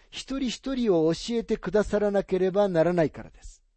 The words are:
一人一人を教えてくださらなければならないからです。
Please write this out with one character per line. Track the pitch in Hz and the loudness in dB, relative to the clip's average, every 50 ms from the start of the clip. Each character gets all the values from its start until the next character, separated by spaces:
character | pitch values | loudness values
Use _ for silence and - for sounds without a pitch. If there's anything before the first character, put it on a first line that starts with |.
| _ _ | _ _
一 | - - - - 262 277 | -16 -16 -12 -10 -6 -6
人 | 277 233 | -4 -6
一 | - - - 269 269 | -6 -6 -8 -6 -4
人 | 254 240 220 180 | -2 2 2 4
を | 165 156 160 165 | 4 4 2 2
教 | - - - 233 | 0 -4 -4 -4
え | 226 196 | -4 -2
て | - 220 | -2 -4
く | - - 185 | -4 -2 0
だ | 170 214 202 | 0 0 0
さ | - 208 208 | 0 0 0
ら | 208 208 | 0 0
な | 202 196 185 | 0 0 0
け | - 190 185 | 0 0 0
れ | 185 190 | 0 2
ば | 175 202 208 196 | 2 2 2 2
な | 180 165 160 | 2 2 2
ら | 170 180 | 2 2
な | 175 156 | 2 0
い | 135 | 0
か | - - 104 | -2 -8 -16
ら | - | -18
で | - - - | -20 -20 -20
す。 | - - _ _ _ _ | -20 -20 _ _ _ _